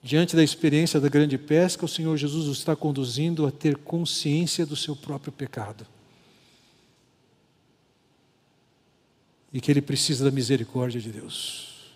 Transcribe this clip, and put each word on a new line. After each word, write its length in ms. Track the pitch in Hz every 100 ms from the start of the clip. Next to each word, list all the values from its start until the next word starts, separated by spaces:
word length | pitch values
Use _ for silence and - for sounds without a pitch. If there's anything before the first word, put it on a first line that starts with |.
Diante 320 | 127 151 175 170
da 80 |
experiência 580 | 151 - 160 147 165 156
da 80 | 143
grande 280 | 143 151 135
pesca, 460 | - 151 180 175
o 60 | 165
Senhor 260 | - 160 156
Jesus 300 | 143 151 151
os 140 | 135
está 160 | - 151
conduzindo 720 | 160 139 127 120 160 165 147
a 60 |
ter 240 | 139 160 143
consciência 920 | - 170 165 - 156 151 170 - 160
do 80 | 143
seu 200 | - 143
próprio 380 | - 139 143
pecado. 520 | - 131 - 104 104 110 _ _ _ _ _ _ _ _ _ _ _ _ _ _ _ _ _ _ _ _ _ _ _ _ _ _ _ _ _ _ _ _ _ _ _ _
E 80 | 131
que 100 | 131
ele 120 | 143
precisa 420 | 143 139 - 131
da 80 | 135
misericórdia 720 | 135 117 131 113 131 123 120
de 100 | 113
Deus. 640 | 107 107 - - - - - -